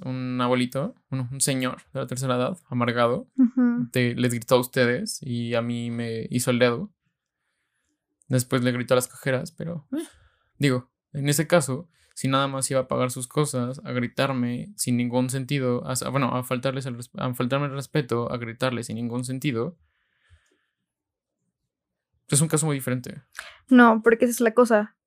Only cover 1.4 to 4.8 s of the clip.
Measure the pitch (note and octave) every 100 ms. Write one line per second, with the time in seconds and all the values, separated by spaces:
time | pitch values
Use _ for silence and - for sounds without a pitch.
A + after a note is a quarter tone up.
1.4 | - C3 B2+ C3+ - C3+ C3 B2+ C3+ B2
2.4 | B2+ - _ B2 A#2+ A#2+ A#2 B2 - -
3.4 | B3 B3+ B3 A#3+ A#3+ B2+ A#2+ A#2+ B2 A#2+
4.4 | A#2 B2 B2 -